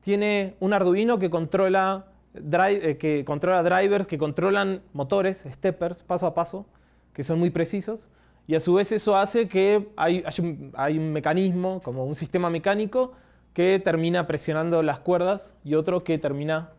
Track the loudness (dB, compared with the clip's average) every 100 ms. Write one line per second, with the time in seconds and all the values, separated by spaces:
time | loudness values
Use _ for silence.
0 | 0 0 2 0 -2 -2 0 2 4 4
1 | 2 2 0 -2 0 2 2 4 2 -2
2 | -8 _ _ -14 -2 2 4 2 0 -2
3 | 0 0 -2 -2 2 2 4 4 2 2
4 | 0 -2 -2 0 0 2 0 -4 -8 -8
5 | 0 2 0 -2 -10 -4 -2 -2 -6 -6
6 | -6 -2 0 0 -4 -6 -14 _ _ _
7 | _ -10 -4 0 0 0 -2 -2 -6 -10
8 | -12 _ _ _ -2 -2 2 2 2 0
9 | 2 2 2 0 0 2 4 2 0 -2
10 | 0 0 -2 -4 -4 -4 -12 -4 -2 0
11 | -2 -2 0 0 0 0 -2 -6 -8 -6
12 | -6 -6 -4 -2 -2 -2 0 0 0 -2
13 | -2 -6 _ _ _ 0 2 2 2 0
14 | 0 0 -2 -4 -2 -2 0 2 2 -2
15 | 0 2 2 -2 -6 -18 -2 0 2 -2
16 | 0 -2 -2 -4 -2 -4 -4